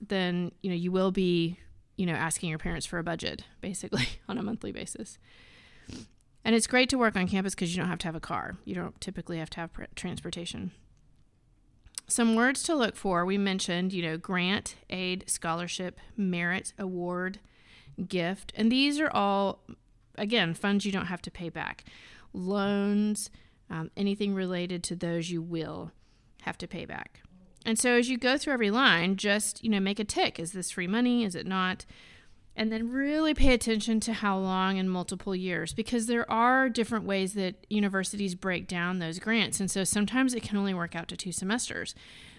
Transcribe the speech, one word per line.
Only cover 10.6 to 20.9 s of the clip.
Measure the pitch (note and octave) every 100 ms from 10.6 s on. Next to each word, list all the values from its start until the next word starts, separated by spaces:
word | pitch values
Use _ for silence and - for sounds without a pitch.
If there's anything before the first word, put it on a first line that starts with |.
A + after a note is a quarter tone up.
| F#3+ - - _ _ - _ _ _ _ _ _ - - -
Some | - A#3 A3+
words | B3 C#4
to | - D4+
look | A3+ -
for, | G3 F3 F3+
we | G3+
mentioned, | G3 F#3+ - F3 F#3
you | F#3
know, | E3 E3
grant, | - F3+ F3+ G3+ - - -
aid, | F#3 F#3 F#3 -
scholarship, | - E3+ E3+ E3+ - F3+ - - A3+
merit, | F#3+ F3 F3 F#3 - -
award, | F#3+ F3+ F3 F3+ F#3 G3 - _ - - - - F3+
gift. | F3+ E3+ F#3+ - -
And | A3+
these | B3+ C#4+ D4
are | D#4
all, | G#3 G3+ G3 G3 - - - _ _ _ -
again, | G#3+ A#3 E3+
funds | E3 G3+ G3+
you | G3+